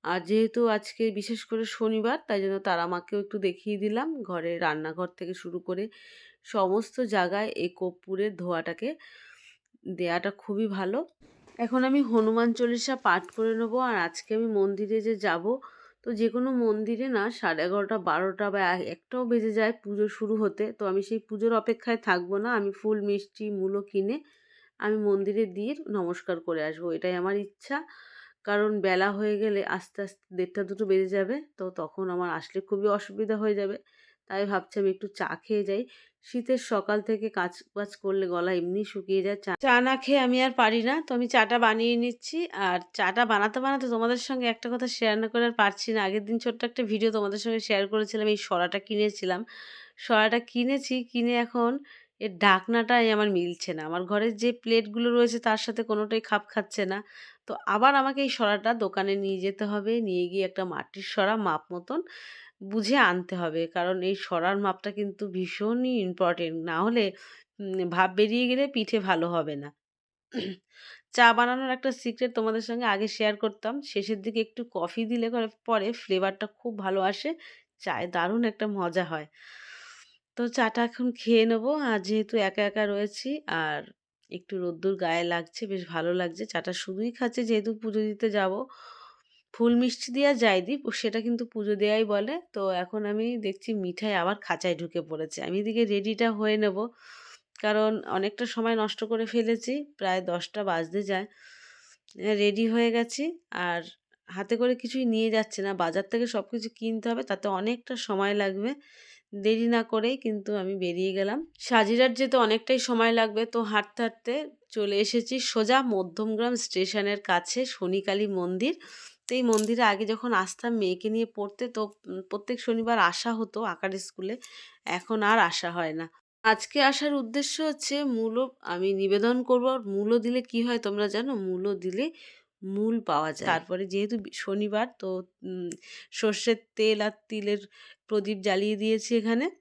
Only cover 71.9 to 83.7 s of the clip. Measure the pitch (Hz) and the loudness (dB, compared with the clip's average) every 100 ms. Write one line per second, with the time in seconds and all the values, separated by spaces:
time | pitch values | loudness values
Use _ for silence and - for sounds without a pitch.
71.9 | 254 240 226 254 233 220 220 226 233 240 | -2 -6 -2 -2 0 0 -2 -4 -2 0
72.9 | 196 214 - 214 208 220 202 214 277 277 | 0 -2 0 0 2 -2 -2 -6 -6 -4
73.9 | 202 202 214 208 226 220 - 240 185 175 | -4 -2 -4 -2 -2 -2 -6 -8 -4 -4
74.9 | - 226 240 226 233 220 _ - 220 196 | -4 -2 -2 -2 -2 -4 _ 0 0 0
75.9 | 233 - 185 196 196 208 _ 240 214 190 | -4 -2 2 2 -2 -10 _ -10 -4 -2
76.9 | 196 190 202 294 330 - - _ _ 190 | 2 2 0 -6 -6 -12 -20 _ _ -6
77.9 | 135 180 175 175 226 233 202 214 202 175 | -4 -2 0 0 0 0 -2 -4 -2 0
78.9 | 175 170 160 151 _ - - - - - | 0 -2 -6 -10 _ -20 -20 -20 -20 -20
79.9 | - - _ _ - 240 240 226 233 233 | -20 -20 _ _ -6 -2 2 2 2 -2
80.9 | 240 247 240 226 226 226 226 240 302 269 | 0 -4 -2 4 6 6 4 2 0 0
81.9 | 214 185 220 214 226 196 190 202 208 208 | 0 0 -2 2 2 2 2 0 0 0
82.9 | 202 208 208 262 302 294 165 156 | 0 -4 -6 -6 -6 -4 -2 -2